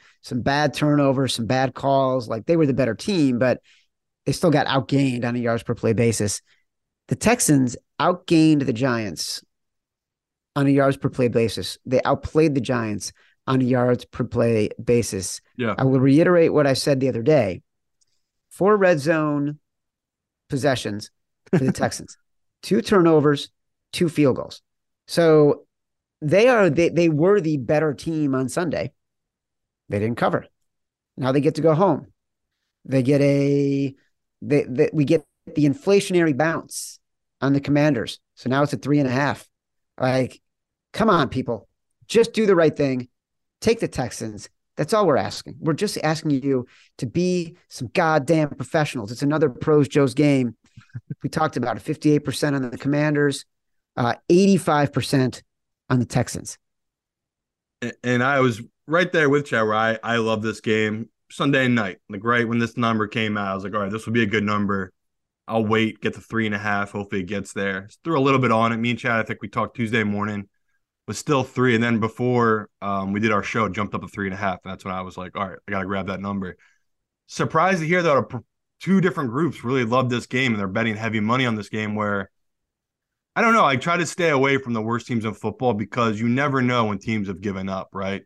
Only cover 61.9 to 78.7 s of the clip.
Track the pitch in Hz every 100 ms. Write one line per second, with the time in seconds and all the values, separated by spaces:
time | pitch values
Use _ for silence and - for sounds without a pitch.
61.9 | 90 - 104 110 120 117 117 117 120 117
62.9 | 110 104 117 107 104 101 95 98 104 98
63.9 | 110 113 117 113 107 104 104 101 98 95
64.9 | _ _ _ _ _ - 113 107 110 110
65.9 | - 113 98 - 113 110 104 104 101 101
66.9 | 107 98 104 90 101 98 - 98 95 101
67.9 | _ 165 156 139 135 123 113 113 113 117
68.9 | 117 127 113 113 110 107 123 107 - 113
69.9 | 113 104 101 104 101 98 _ _ _ _
70.9 | _ - 107 - 143 131 - 127 113 120
71.9 | 117 110 - 123 123 117 107 104 - 101
72.9 | 98 98 104 110 104 98 123 107 92 98
73.9 | 107 92 - 98 95 101 90 95 95 98
74.9 | 92 92 87 90 87 98 87 - 98 95
75.9 | 98 92 95 101 101 92 87 _ _ _
76.9 | _ _ _ _ - 156 160 180 190 156
77.9 | 180 170 139 117 120 - _ _